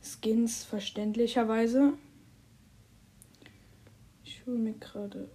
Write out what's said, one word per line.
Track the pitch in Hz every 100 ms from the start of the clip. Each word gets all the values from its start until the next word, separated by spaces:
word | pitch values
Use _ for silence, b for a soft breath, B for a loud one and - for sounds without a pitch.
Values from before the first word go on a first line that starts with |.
Skins, | - - 220 220 233 -
verständlicherweise. | - 214 196 - 214 214 233 247 226 220 226 247 285 - - - - - - - - - - - - - - b b b b b b - - _
Ich | - - -
hol | 247
mir | 220
gerade | 214 - 208 202 202 196